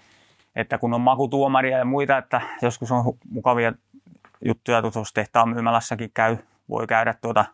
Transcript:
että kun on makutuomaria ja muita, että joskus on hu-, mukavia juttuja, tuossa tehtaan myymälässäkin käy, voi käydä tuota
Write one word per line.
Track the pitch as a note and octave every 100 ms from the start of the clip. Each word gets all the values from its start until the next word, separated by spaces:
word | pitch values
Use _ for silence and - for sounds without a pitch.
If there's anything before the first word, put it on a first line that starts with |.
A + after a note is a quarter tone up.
| _ _ _ _ _ -
että | A2+ A#2
kun | A#2+
on | A#2
makutuomaria | B2 B2+ C3 C#3 C#3 C3 C3 C3
ja |
muita, | B2 C#3 C#3+ C3+
että | - B2 - -
joskus | A#2+ - A#2
on | B2
hu-, | A#2+ - -
mukavia | A#2+ B2+ A#2+ A2+ - _ C4+ _ - - _
juttuja, | - A2 - A#2
tuossa | A2+ A2 G#2
tehtaan | A2 G#2 A#2+ A#2
myymälässäkin | A#2 A#2 A#2 - A#2 A2
käy, | - A2+ A#2 - _ -
voi | A2+ A2+
käydä | A2+ A2+ -
tuota | A#2 G#2+ -